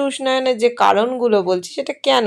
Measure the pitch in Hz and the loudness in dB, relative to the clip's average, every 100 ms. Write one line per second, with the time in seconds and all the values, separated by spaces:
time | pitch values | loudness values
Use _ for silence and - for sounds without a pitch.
0 | 277 269 262 262 262 240 240 240 202 202 | -4 -4 -2 0 0 0 0 2 2 4
1 | 233 254 240 214 180 185 180 - 269 277 | 0 -2 2 2 2 -2 -4 -8 -8 -4
2 | 277 262 | 0 2